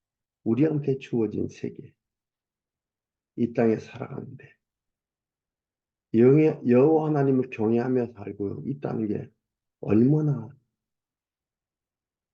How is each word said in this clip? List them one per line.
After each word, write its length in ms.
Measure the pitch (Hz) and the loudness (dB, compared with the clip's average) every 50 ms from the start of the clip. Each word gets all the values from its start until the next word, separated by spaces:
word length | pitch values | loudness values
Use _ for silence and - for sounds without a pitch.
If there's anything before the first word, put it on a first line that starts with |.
| _ _ _ _ _ _ _ _ - | _ _ _ _ _ _ _ _ -4
우리한테 540 | 107 113 117 151 156 151 147 143 135 135 135 | -2 0 2 2 0 0 -2 -2 -2 -4 -4
주어진 500 | - - - 117 110 104 101 98 101 - | -6 -6 -4 -2 -2 -2 -2 -6 -6 -8
세계, 460 | - - - - - - - - _ _ _ _ _ _ _ _ _ _ _ _ _ _ _ _ _ _ _ _ _ _ _ _ _ _ _ _ - | -8 -10 -12 -12 -12 -12 -20 -20 _ _ _ _ _ _ _ _ _ _ _ _ _ _ _ _ _ _ _ _ _ _ _ _ _ _ _ _ -6
이 160 | - 120 120 - | -4 -4 -4 0
땅에 260 | - 117 113 110 101 | 0 0 0 0 -2
살아가는데 800 | - - - - 120 - - - - - - - - - _ _ _ _ _ _ _ _ _ _ _ _ _ _ _ _ _ _ _ _ _ _ _ _ _ _ _ _ _ _ _ _ - | -4 -12 -14 -14 -12 -12 -12 -14 -14 -14 -18 -20 -20 -20 _ _ _ _ _ _ _ _ _ _ _ _ _ _ _ _ _ _ _ _ _ _ _ _ _ _ _ _ _ _ _ _ 2
영의, 460 | 110 117 127 139 156 156 156 151 - - 120 | 4 6 6 6 6 4 2 0 -2 0 2
여호와 400 | 120 123 135 156 160 156 156 151 | 4 6 6 6 4 2 2 0
하나님을 420 | 156 143 139 139 135 127 127 127 | 0 0 2 2 2 0 0 -2
경외하며 600 | - - 107 107 117 117 120 131 127 127 120 113 - | -4 -4 -2 0 0 0 0 0 -2 -2 -2 -4 -8
살고 480 | 101 101 101 101 - 101 98 101 - 151 | -12 -14 -14 -10 -8 -8 -8 -8 -8 -8
있다는 420 | - 143 147 - 127 117 113 110 104 | -10 -10 -8 -8 -8 -6 -4 -4 -4
게 200 | 104 - - - _ _ _ _ _ _ _ _ _ - | -4 -6 -8 -12 _ _ _ _ _ _ _ _ _ -14
얼마나 680 | - - 104 110 120 135 147 151 156 147 135 113 110 110 - _ _ _ _ _ _ _ _ _ _ _ _ _ _ _ _ _ _ _ _ _ _ _ _ _ _ _ _ _ _ _ _ _ _ _ | -4 0 2 4 4 4 4 2 2 0 -2 -4 -6 -12 -16 _ _ _ _ _ _ _ _ _ _ _ _ _ _ _ _ _ _ _ _ _ _ _ _ _ _ _ _ _ _ _ _ _ _ _